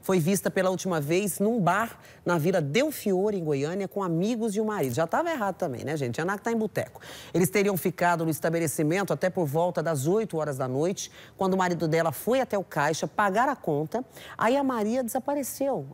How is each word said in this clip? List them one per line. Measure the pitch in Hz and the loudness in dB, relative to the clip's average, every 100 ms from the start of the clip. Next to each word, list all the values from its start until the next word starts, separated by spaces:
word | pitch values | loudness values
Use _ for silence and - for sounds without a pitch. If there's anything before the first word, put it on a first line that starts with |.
foi | - 190 | 2 2
vista | 156 202 202 | 4 2 0
pela | 196 185 | 0 0
última | 185 190 165 | 0 -2 -2
vez | 143 175 202 - | 2 0 0 0
num | 202 240 | 0 2
bar | 170 190 226 - - - | 2 2 0 -6 -20 -8
na | - 175 | -2 2
Vila | 160 185 | 2 2
Del | 143 151 302 | 2 2 2
Fiore, | - 208 185 208 202 | 0 0 2 2 0
em | |
Goiânia, | 156 143 147 190 190 | 0 0 0 -2 -4
com | 202 | -2
amigos | 190 165 202 240 226 196 | 0 2 0 0 0 0
e | |
o | 214 | -2
marido. | 208 135 | 0 0
Já | 123 165 | 0 0
tava | 240 339 | 0 0
errado | 311 202 180 | -2 -2 -2
também, | 170 117 | -4 -4
né, | 113 156 | -4 -4
gente? | 127 120 | -2 -2
Ana | 165 202 | -4 -2
que | |
tá | 233 | -2
em | 233 | -2
boteco. | 214 - - - - - - | -2 -4 -8 -14 -18 -18 -4
Eles | - 185 | 0 2
teriam | 208 202 190 | 4 2 2
ficado | 190 - 175 170 | -2 2 2 2
no | 165 | 0
estabelecimento | 151 170 165 165 - 151 185 196 | 0 0 0 0 0 2 2 0
até | 151 185 | 0 0
por | 185 156 | 0 0
volta | 156 180 175 | 2 2 0
das | 160 151 139 | -2 0 2
oito | 208 220 160 | 2 0 -2
horas | 151 131 | -4 -2
da | 131 | -2
noite, | 131 165 202 - - - - | 0 0 -2 -10 -14 -20 -2
quando | 190 190 | 0 2
o | |
marido | 180 165 160 | 2 0 2
dela | 160 165 | 2 2
foi | 139 - 262 | -2 0 0
até | 240 202 | 2 -2
o | |
caixa | 175 156 147 160 170 | -2 0 0 0 -2
pagar | - 202 196 269 | 0 2 4 2
a | 262 | 0
conta. | - 147 156 226 262 - - - | -2 -2 -2 -6 -8 -16 -16 -2
Aí | 220 277 | 2 2
a | |
Maria | 277 240 208 254 | 2 0 0 0
desapareceu. | 240 262 262 294 254 - 277 220 139 | -2 -4 -2 -4 -4 -2 -2 -2 -6